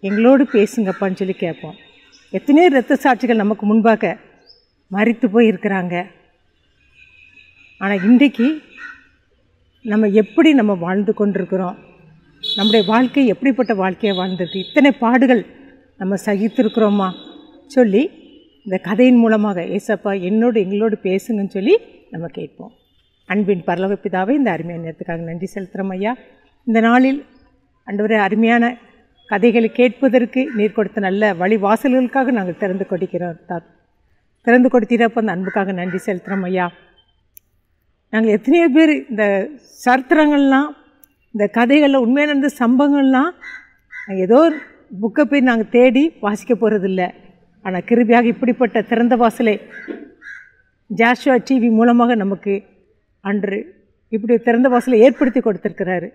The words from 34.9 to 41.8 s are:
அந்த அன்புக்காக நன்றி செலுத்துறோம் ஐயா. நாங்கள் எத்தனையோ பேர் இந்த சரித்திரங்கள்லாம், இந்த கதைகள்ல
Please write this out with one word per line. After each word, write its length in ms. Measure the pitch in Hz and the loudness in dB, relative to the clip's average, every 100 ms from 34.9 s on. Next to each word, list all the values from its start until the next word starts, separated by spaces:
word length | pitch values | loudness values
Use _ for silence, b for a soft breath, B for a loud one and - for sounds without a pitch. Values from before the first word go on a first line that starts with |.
| 240 240 | 0 0
அந்த 180 | 233 220 | 0 -4
அன்புக்காக 400 | 175 190 208 190 | -4 -6 -4 -4
நன்றி 260 | 185 180 180 202 | -4 -6 -6 -6
செலுத்துறோம் 360 | 185 185 196 | -8 -6 -6
ஐயா. 300 | 180 185 175 - _ _ _ _ _ _ _ _ _ _ _ _ _ | -4 -4 -4 -8 _ _ _ _ _ _ _ _ _ _ _ _ _
நாங்கள் 200 | 214 220 | -2 0
எத்தனையோ 380 | 214 - 339 339 | 0 2 2 4
பேர் 380 | 262 320 285 269 | 4 4 2 -4
இந்த 420 | 214 208 196 226 294 _ _ | -2 0 0 -2 -10 _ _
சரித்திரங்கள்லாம், 840 | - 254 262 311 302 294 277 269 294 294 _ _ _ _ _ | 0 0 2 2 2 2 4 2 0 -8 _ _ _ _ _
இந்த 180 | 220 202 | -4 -4
கதைகள்ல 440 | 226 240 285 | 0 2 4